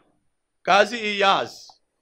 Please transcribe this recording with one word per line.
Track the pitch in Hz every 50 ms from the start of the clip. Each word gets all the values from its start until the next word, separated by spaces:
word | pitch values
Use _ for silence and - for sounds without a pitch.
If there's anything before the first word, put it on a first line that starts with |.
| _ _ _ _ _ _ _ _ _ _ _ _ -
काजी | 175 185 202 214 208 240
इयाज, | 233 214 208 208 196 196 196 185 143 120 110 - - - - - _ _ _ _ _